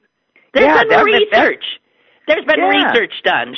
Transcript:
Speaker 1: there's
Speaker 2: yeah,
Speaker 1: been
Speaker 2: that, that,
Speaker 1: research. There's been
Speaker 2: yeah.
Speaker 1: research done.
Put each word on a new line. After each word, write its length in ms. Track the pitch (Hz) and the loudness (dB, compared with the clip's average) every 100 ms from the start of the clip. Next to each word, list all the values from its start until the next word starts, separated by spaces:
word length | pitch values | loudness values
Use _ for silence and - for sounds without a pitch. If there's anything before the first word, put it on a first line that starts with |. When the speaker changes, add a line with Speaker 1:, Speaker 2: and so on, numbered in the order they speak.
| _ _ _ _ _ | _ _ _ _ _
Speaker 1:
there's 120 | - 277 | 0 2
Speaker 2:
yeah, 120 | 311 | 2
Speaker 1:
been 60 | - | 2
Speaker 2:
that, 80 | - | 2
that, 80 | |
Speaker 1:
research. 600 | 427 427 427 - 269 131 - - _ _ _ _ - | 2 0 2 2 0 -2 -12 -16 _ _ _ _ -4
There's 180 | 330 247 | -4 0
been 140 | 302 | 0
Speaker 2:
yeah. 80 | 339 294 277 | 0 0 0
Speaker 1:
research 240 | 226 185 - | -2 -2 -6
done. 300 | 185 147 120 | -2 -2 -4